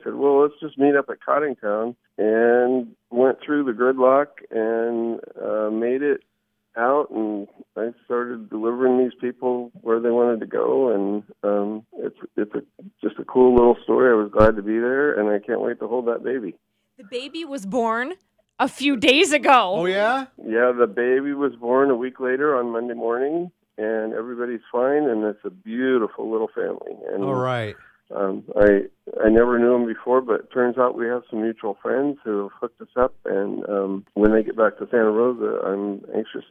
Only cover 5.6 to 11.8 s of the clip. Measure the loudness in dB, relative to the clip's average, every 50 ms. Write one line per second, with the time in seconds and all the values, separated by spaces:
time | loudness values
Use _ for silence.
5.6 | -2 -2 -2 -2 -2 -2 -2 -2 0 -2 -2 -4 _ _ _ _ _ _ _ _
6.6 | _ _ -4 -2 0 2 2 2 0 -2 -4 -4 -4 -4 -4 -6 -8 -12 _ -20
7.6 | -20 _ -8 -6 -6 -6 -8 _ _ -6 -4 -4 -4 -6 -8 -12 -12 -10 -8 -4
8.6 | -4 -2 0 2 2 4 4 4 2 0 -2 -6 -8 -8 -6 -4 -2 -2 -2 -2
9.6 | -6 -10 _ -8 -2 0 0 2 2 2 2 4 4 2 2 -2 -4 -4 -2 -2
10.6 | 0 2 2 2 2 2 2 0 0 -2 -2 -4 -6 _ -14 -6 -2 -2 0 0
11.6 | -2 -4 -6 -10